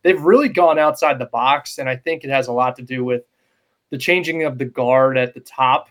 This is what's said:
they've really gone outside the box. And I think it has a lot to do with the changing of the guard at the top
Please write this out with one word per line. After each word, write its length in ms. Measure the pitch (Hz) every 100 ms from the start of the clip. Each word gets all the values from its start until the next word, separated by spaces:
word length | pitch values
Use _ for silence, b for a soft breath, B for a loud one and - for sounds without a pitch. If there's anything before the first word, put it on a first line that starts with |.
they've 180 | 175 190
really 300 | 156 240 294
gone 300 | - 170 156
outside 400 | 151 147 151 139
the 60 | 120
box. 520 | 120 127 143 - -
And 100 | 131
I 100 | 127
think 260 | 165 160
it 80 | 143
has 160 | 135 123
a 60 |
lot 220 | 120 127 123
to 40 |
do 220 | 127 131
with 200 | 123 123 - _ _ _ _ _ _
the 60 | 143
changing 460 | 151 180 165 165
of 140 | 156 127
the 80 | 131
guard 540 | - 123 131 131 131
at 160 | 123 -
the 60 |
top 480 | - - 127 135 -